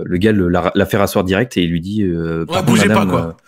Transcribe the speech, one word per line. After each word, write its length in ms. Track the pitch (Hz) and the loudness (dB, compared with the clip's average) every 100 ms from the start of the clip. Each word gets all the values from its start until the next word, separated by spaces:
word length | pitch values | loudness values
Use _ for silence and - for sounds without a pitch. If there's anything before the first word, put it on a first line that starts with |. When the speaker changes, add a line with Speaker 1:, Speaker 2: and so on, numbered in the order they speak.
| - | -4
Speaker 1:
le 120 | 87 | 0
gars 140 | 107 | 2
le, 160 | 107 87 | 2 2
la, 220 | 90 87 | 2 2
la 120 | 98 95 | 0 0
fait 120 | 107 | 2
rasseoir 260 | 98 107 | 2 0
direct 320 | 92 95 127 - | 0 0 0 -2
et 60 | |
il 60 | 85 | -2
lui 120 | 85 | -2
dit, 200 | 90 107 | -4 -2
euh, 360 | 95 85 82 82 | -2 -2 -4 -4
Speaker 2:
Ouais, « 40 | 78 | -4
Speaker 1:
Par 80 | 85 | -2
contre, 80 | - | 2
Speaker 2:
bougez 160 | 113 101 | 2 4
pas, 180 | 110 98 | 2 2
Speaker 1:
madame, 40 | |
Speaker 2:
quoi. 120 | 87 82 | -2 -4
Speaker 1:
euh, », 40 | 82 | -10